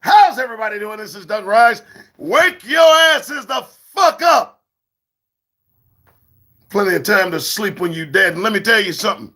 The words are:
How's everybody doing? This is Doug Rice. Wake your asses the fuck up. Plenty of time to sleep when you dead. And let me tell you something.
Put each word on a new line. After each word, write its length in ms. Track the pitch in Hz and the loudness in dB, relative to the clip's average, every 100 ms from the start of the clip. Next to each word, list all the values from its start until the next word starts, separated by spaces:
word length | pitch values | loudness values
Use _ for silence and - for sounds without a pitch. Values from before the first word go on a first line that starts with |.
How's 380 | - 415 381 226 | 4 4 4 2
everybody 400 | 254 220 220 208 | -10 -6 -8 -8
doing? 200 | 214 214 | -10 -12
This 160 | 208 | -14
is 120 | 175 175 | -18 -8
Doug 180 | 214 | -8
Rice. 380 | 190 214 233 226 - - - _ | 0 4 4 2 -10 -20 -20 _
Wake 460 | 151 247 359 359 | -2 0 0 -2
your 160 | 220 311 | -6 4
asses 680 | 330 311 320 302 - 285 214 | 6 6 4 2 -4 -12 -8
the 200 | 262 - _ _ | -10 -10 _ _
fuck 280 | - 370 - | 0 0 2
up. 400 | 339 285 - _ _ _ _ _ _ _ _ _ _ _ _ _ _ _ _ _ _ _ _ _ _ | 2 2 0 _ _ _ _ _ _ _ _ _ _ _ _ _ _ _ _ _ _ _ _ _ _
Plenty 260 | 196 392 175 | -2 0 -2
of 60 | |
time 260 | - 208 185 | 0 0 0
to 100 | 160 | -4
sleep 400 | - - 208 - | -6 -6 -6 -4
when 120 | 175 | -6
you 120 | 165 160 | -6 -4
dead. 280 | 156 185 | 0 0
And 80 | 165 | 0
let 100 | 208 | -4
me 80 | 208 | -2
tell 200 | 202 226 | 0 0
you 120 | 196 | 0
something. 400 | 160 214 170 110 | -4 -6 -6 -10